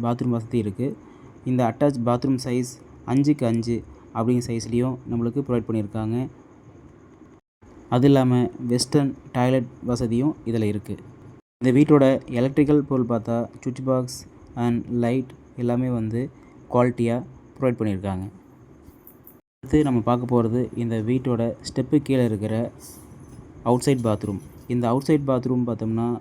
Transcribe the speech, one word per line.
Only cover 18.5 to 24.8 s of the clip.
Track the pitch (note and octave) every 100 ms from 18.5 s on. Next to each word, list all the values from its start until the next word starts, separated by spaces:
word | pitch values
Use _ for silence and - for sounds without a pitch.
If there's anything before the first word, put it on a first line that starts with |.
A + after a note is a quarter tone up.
| - - - - - - - - - _ _
அடுத்து | B2+ D3+
நம்ம | C#3+ B2
பார்க்க | A2+ B2 B2 A#2+
போறது | A2+ B2 A2+ -
இந்த | A#2 A2+
வீட்டோட | A2 C3 B2+ A#2 A#2 -
ஸ்டெப்பு | - - B2+ D3+
கீழே | C#3+ C3
இருக்கிற | A#2+ G#2 G#2 A2 A#2 - - - - - - - - -
அவுட்சைட் | A#2 B2 D3 C3
பாத்ரூம். | A#2 G2+ G#2 F#2+ - - -
இந்த | B2